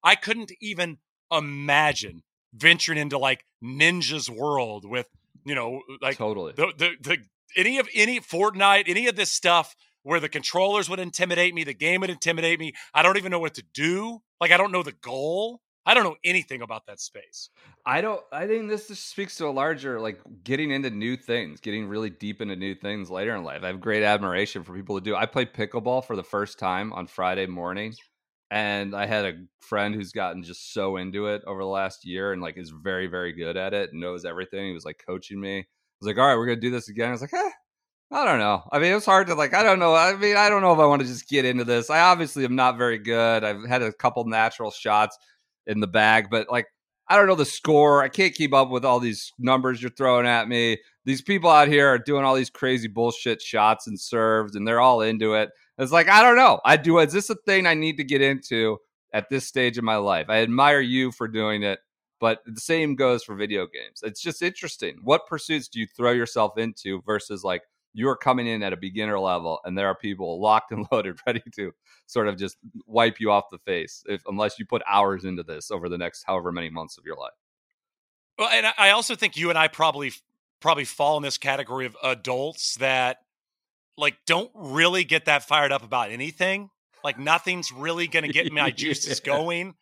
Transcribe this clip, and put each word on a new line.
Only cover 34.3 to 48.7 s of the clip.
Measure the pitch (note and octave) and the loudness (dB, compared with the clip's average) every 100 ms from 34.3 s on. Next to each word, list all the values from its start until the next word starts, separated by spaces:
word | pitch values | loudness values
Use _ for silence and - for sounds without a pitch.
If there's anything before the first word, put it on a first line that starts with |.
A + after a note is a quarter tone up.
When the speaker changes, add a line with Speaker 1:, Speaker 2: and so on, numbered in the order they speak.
| E2+ F#2 G2 G2 | -10 -10 -10 -10
Speaker 2:
He | |
was, | E2+ D2+ | -10 -12
like, | D#2 - | -16 -12
coaching | F#2 - G2 | -12 -10 -12
me. | G2 G2 | -8 -8
I | F#2 _ _ _ | -10 _ _ _
was | G2+ | -6
like, | G#2 | 2
"All | C3+ | 4
right, | B2 | 4
we're | A#2+ | 0
gonna | A#2 | -2
do | A#2 | -2
this | B2 A2+ | -4 -8
again." | G#2+ A#2 | -6 -4
I | |
was | B2 | -4
like, | C#3 | -6
"Eh, | F4 G4+ - _ _ _ _ _ | -4 -4 -6 _ _ _ _ _
I | - C4 | -2 0
don't | C#3 | 2
know." | G#2 G2 - | 2 0 0
I | C#3+ | 0
mean, | E3+ | 2
it | G3+ | 0
was | G#3 | 4
hard | F#3+ F#3 | 4 4
to, | D#3+ | 0
like, | C#3+ | 0
I | E3+ | 2
don't | A3 F#3+ | 4 4
know. | F3 D#3+ | 6 6
I | E3+ G3 | 4 2
mean, | G#3 G#3 | 2 4
I | G#3 | 4
don't | G#3 | 4
know | F#3 | 6
if | E3 | 8
I | D3+ | 8
wanna | C#3+ | 6
just | B2+ A#2+ - | 2 -6 -2
get | C#3 | 0
into | B2+ B2 A#2+ | 2 0 2
this. | A#2+ A2+ | 0 2
I | D#3 | 4
obviously | F3 F3 D#3 - B2+ | 6 6 2 -2 -2
am | B2+ | 2
not | B2+ A#2 | 2 4
very | B2 A2+ | 0 0
good. | G#2 A#2 A#2 A2+ | -2 2 4 2
I've | G#2+ G2+ A2+ | 0 -4 -2
had | B2+ | -2
a | A2+ | -2
couple | G#2 B2+ A#2 A#2 | -2 -2 -2 -2
natural | A2 A2+ - A2 | 0 0 0 -8
shots | - A2 G#2+ G#2+ - _ _ _ _ - | -6 0 2 2 -2 _ _ _ _ -6
in | G#2+ | -2
the | G#2 | 0
bag, | G#2+ G#2+ A2 G2+ | 4 6 6 4
but, | A2+ A2 | -2 0
like, | B2 A2+ _ _ _ _ | -4 -4 _ _ _ _
I | G3+ | 6
don't | G3 | 6
know | F#3 | 4
the | C#3 | 2
score. | - - D3+ D3 C#3+ | -2 2 6 8 6
I | C3+ | 4
can't | - F#3+ C3+ | 2 0 0
keep | D3+ | 2
up | C3+ | 4
with | C3+ | 4